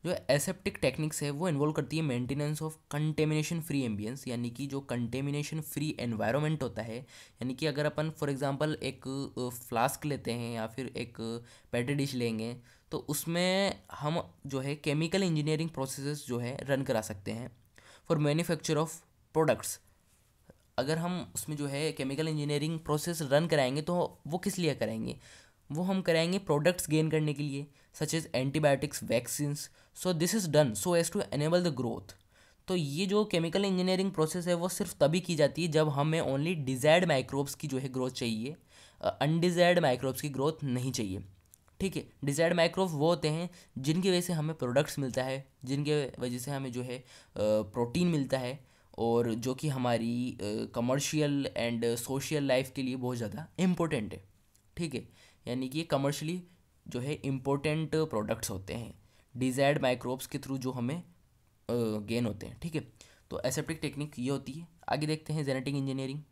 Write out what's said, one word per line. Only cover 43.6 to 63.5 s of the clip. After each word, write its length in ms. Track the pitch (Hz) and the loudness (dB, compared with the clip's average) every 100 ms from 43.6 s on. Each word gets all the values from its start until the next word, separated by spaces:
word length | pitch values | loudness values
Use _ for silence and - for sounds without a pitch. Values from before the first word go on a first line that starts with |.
| - - | -14 -6
जिनकी 320 | 135 160 190 | 0 2 4
वजह 120 | 180 | 2
से 120 | 180 | 2
हमें 240 | 165 151 160 | -2 -2 -2
प्रोडक्ट्स 420 | 123 123 151 - | 2 2 2 0
मिलता 240 | 135 113 | -2 -2
है, 280 | 131 135 139 _ 127 | -2 -4 -8 _ -4
जिनके 460 | 139 147 151 135 - | -2 2 0 0 -4
वजह 180 | 123 120 | -4 -4
से 140 | 123 | -4
हमें 200 | 139 135 | -4 -4
जो 120 | 123 | -6
है, 140 | 127 127 | -6 -8
अ, 60 | - - - - | -12 -20 -14 0
प्रोटीन 680 | 107 107 98 123 120 143 175 | 4 4 2 -2 -2 2 2
मिलता 300 | 160 131 131 | 2 2 0
है, 280 | 123 143 - _ _ - | -2 -6 -14 _ _ -2
और 360 | 117 117 120 | 2 4 4
जो 220 | 113 123 131 | 0 -2 -2
कि 140 | 156 | -2
हमारी, 640 | 135 120 117 113 120 123 | 0 2 2 0 -2 -2
अ, 60 | - 101 110 113 - | -4 -4 -4 -4 -2
कमर्शियल 760 | 120 135 139 151 147 143 139 - | 2 2 2 2 2 2 0 -2
and 380 | 117 117 117 120 | -2 0 0 0
सोशल 480 | - 135 139 151 | -2 -4 -2 -2
लाइफ 280 | 139 127 135 139 | 2 2 2 -4
के 80 | |
लिए 120 | 131 127 | -4 -2
बहुत 220 | 123 123 | -4 -2
ज़्यादा 300 | 110 104 165 - | -4 -6 -12 0
इंपॉर्टेंट 540 | 190 175 165 139 104 | 2 4 2 0 -4
है, 100 | - - _ _ _ _ - | -8 -16 _ _ _ _ -6
ठीक 180 | 170 120 | -4 -4
है। 340 | - - - _ - | -10 -20 -20 _ -6
यानी 220 | 127 127 | -4 -4
कि 80 | 147 | -4
ये 60 | |
कमर्शियली 600 | 165 143 139 147 156 180 175 _ _ _ - | 0 2 2 0 -4 -6 -8 _ _ _ -8
जो 120 | 123 | -6
है 140 | 131 | -4
इंपॉर्टेंट 840 | 151 139 135 131 139 156 156 160 156 | -4 -2 -2 0 0 0 0 0 0
प्रोडक्ट्स 540 | 156 110 107 117 - | 2 0 -2 -2 -4
होते 240 | 95 95 | -6 -6
हैं, 260 | 107 107 - _ _ _ 120 | -8 -8 -16 _ _ _ -2
डिजायर्ड 440 | 131 127 139 151 | 0 4 4 6
माइक्रोब्स 460 | 131 123 123 131 - | 2 2 -2 -6 -4
के 100 | 143 | -8
through 220 | 131 135 | -4 -4
जो 120 | 123 | -4
हमें, 320 | 127 120 160 | -2 -2 -4
अ, 80 | 175 - _ _ _ _ - 120 113 107 | -8 -20 _ _ _ _ -4 0 0 -2
गेन 260 | 104 113 120 | -2 0 0
होते 200 | 101 - | -2 -10
हैं, 140 | - | -8
ठीक 160 | 170 156 | -6 -6
है। 160 | - - - - _ | -8 -18 -20 -20 _
तो 120 | - | -4
एसेप्टिक 340 | 131 | -2